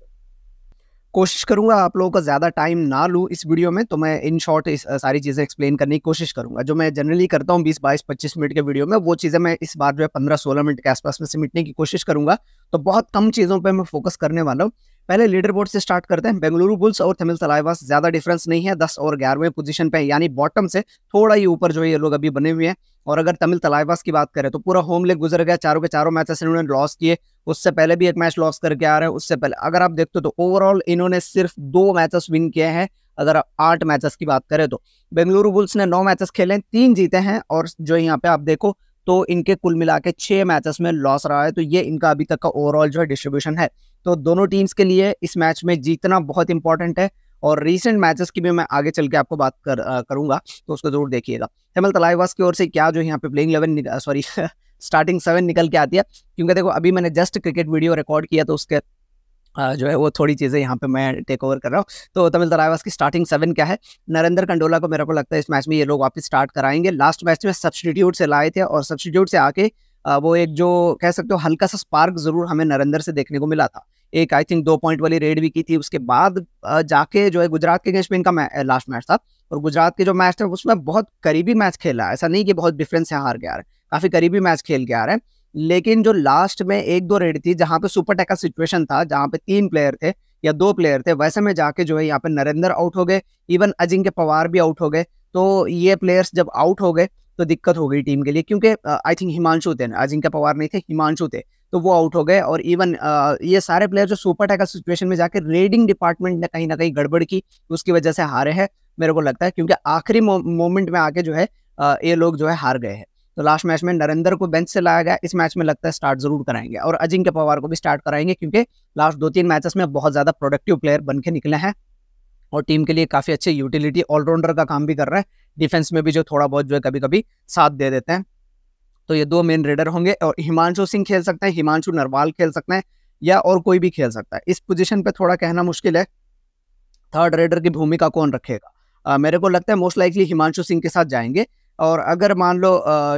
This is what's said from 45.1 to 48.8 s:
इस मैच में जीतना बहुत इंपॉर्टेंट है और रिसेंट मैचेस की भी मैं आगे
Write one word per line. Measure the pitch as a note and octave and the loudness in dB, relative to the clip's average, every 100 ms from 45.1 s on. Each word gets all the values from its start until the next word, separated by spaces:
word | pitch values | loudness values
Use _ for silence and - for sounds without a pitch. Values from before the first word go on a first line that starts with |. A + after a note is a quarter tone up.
| - | -2
इस | E3+ F3 | -6 -2
मैच | D#3+ D#3+ E3+ | -2 0 -2
में | E3+ | -2
जीतना | C3+ E3 F#3+ F#3 | -2 -2 0 0
बहुत | D3 D3+ E3 | 0 -2 0
इंपॉर्टेंट | E3+ E3 D#3+ E3+ F3 | 0 0 0 0 -2
है | F#3+ - _ _ | -4 -4 _ _
और | D3 D3+ | 0 0
रिसेंट | D3+ F3+ A#3 G#3+ | 2 0 2 2
मैचेस | E3+ D#3+ F3 | 2 0 -4
की | - | -2
भी | F3 | 0
मैं | F3 D#3+ | 0 0
आगे | C#3 | -2